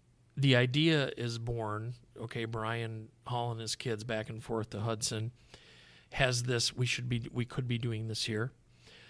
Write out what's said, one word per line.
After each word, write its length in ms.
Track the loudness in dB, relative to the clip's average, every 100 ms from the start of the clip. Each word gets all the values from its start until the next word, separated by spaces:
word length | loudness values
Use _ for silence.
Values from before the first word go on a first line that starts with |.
| _ _ _ 2
the 180 | 6
idea 560 | 8 6 4 4 4 2 -2
is 220 | -4 -4
born, 560 | -2 -2 -2 -2 -4 -8 -14 -10
okay, 280 | -8 -4
Brian 640 | -4 -2 -2 -2 -4 -6 -10 -14 -4
hauling 320 | -2 -2 -2
his 160 | -4
kids 300 | -4 -2 -2
back 260 | -2 -4 -4
and 120 | -8
forth 280 | -4 -2 -2
to 100 | -2
Hudson, 520 | -2 0 -2 -2 -4 -6 -18 -20 -20 -20 -20 -20 -10
has 320 | 0 2 2
this, 280 | 2 2 2
"We 140 | 0 0
should 220 | 0 -2
be, 200 | -2 -2
we 120 | -4
could 220 | -4 -4 -2
be 120 | -2
doing 280 | 0 -2 -4
this 200 | -2 -2
here." 260 | 0 -2 -4 _ -20 -20 -20 -20